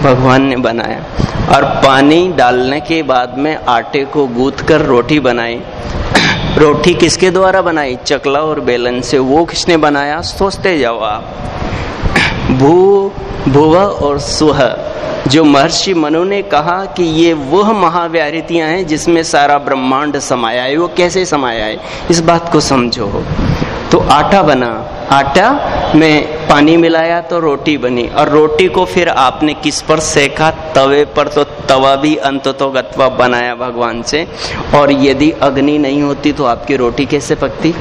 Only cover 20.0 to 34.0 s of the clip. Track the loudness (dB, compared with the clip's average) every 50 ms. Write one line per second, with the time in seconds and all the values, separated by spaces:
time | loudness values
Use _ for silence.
20 | 0 -2 -4 -4 -4 -2 -2 -2 0 -2 -2 -2 -2 -2 0 0 -2 -2 0 0
21 | 0 0 0 -2 -2 -2 -2 -2 -2 -2 -2 -2 -4 -4 -6 -8 -10 -12 -12 -12
22 | -2 0 0 2 4 2 2 2 0 0 0 0 0 2 0 0 0 0 -2 -4
23 | -4 -4 -4 -6 -6 -6 -4 -4 -2 -2 -2 -2 -4 -6 -6 -10 -4 0 0 2
24 | 2 4 2 2 2 4 4 4 4 4 2 2 0 -2 -4 -6 -8 -10 -12 -12
25 | -4 0 2 2 2 2 2 2 2 2 2 0 -2 -4 -4 -4 -4 2 2 4
26 | 4 4 2 2 0 -2 -8 -8 0 2 4 4 6 4 6 4 4 4 2 2
27 | 0 0 -2 -2 -2 -4 -4 -2 0 0 -2 0 -2 -2 -2 0 -2 -2 -2 -2
28 | -4 -2 0 0 0 2 4 4 4 4 2 2 0 2 2 0 -2 0 0 0
29 | 0 0 2 2 2 0 0 0 -2 -2 -2 -2 -4 -4 -4 -4 -2 0 0 0
30 | 0 0 0 2 0 0 0 0 0 0 0 -2 -8 -2 2 2 4 4 4 2
31 | 2 0 0 -2 -2 0 0 -2 -2 -2 -4 -14 -2 0 2 4 4 2 2 2
32 | 2 0 0 0 -2 -4 -4 -2 -4 -4 -2 -2 -4 -2 -2 -2 -4 -4 -2 0
33 | 0 0 2 2 2 2 2 0 -2 -4 -4 -6 -6 -8 -4 -4 -4 -4 -4 -6